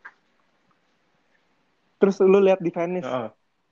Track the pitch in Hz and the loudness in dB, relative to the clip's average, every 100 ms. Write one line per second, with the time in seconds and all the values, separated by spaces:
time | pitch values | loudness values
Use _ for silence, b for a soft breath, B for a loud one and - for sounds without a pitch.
0 | - _ _ _ _ _ _ _ _ _ | -20 _ _ _ _ _ _ _ _ _
1 | _ _ _ _ _ _ _ _ _ - | _ _ _ _ _ _ _ _ _ -2
2 | 196 190 190 196 190 190 165 180 170 180 | 0 2 2 4 4 0 -4 -6 -6 -8
3 | 131 127 110 _ _ _ _ | -8 -8 -10 _ _ _ _